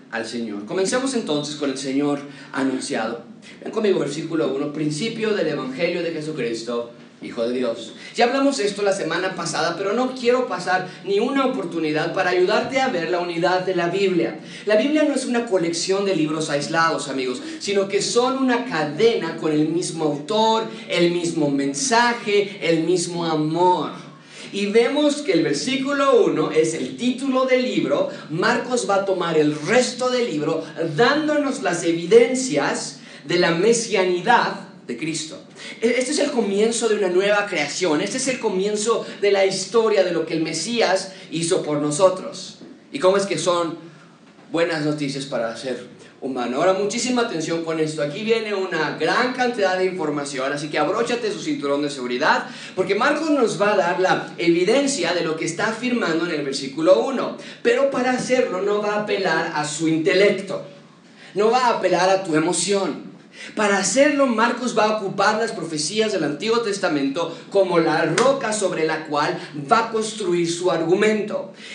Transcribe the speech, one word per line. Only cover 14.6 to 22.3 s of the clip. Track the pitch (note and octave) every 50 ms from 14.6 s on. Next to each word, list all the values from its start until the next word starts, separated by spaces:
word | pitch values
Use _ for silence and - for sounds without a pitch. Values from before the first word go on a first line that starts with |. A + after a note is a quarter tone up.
| -
La | G3+ G#3+
Biblia | G#3+ B3+ D4 D4+ D4+ D4+
no | C#4+ C#4
es | B3+ -
una | A#3 A#3+ A#3 A#3
colección | - F#3 F#3 E3 E3 E3 - - F3+ F#3+ G3 G3+
de | G3 F#3
libros | D#3+ D#3 D3 D#3 D#3 D3+ D3+
aislados, | C#3+ C#3+ C#3+ - D#3+ E3 E3 E3 D3+ C#3 C#3 C#3+
amigos, | C3 C3+ B2+ B2+ B2 - - D#3+ D#3+ -
sino | - G3+ G3+ G3 F#3+
que | - G3+ G3
son | - - - A#3 B3 C4 C4 C4
una | C4+ B3+ A#3+ - -
cadena | - D#3+ D#3 D3+ C#3+ C#3+ - A3 A#3 A3+ F#3 E3 E3 D#3+
con | - - D#3
el | D3+ D3+ D3+ E3
mismo | E3 F3 E3+ - - D#3+ D#3+
autor, | D3 C#3 C3+ - - G#3+ G#3+ A3 A3+ A3+ A3+ A3 - - - - -
el | F#3 F3 F3 E3+
mismo | E3+ F3 E3 - D#3+ D#3+ D3 C#3+
mensaje, | C#3 C#3 C#3 C#3 C#3 - - - A3+ A3+ A#3+ A#3+ A#3 A#3 - G#3+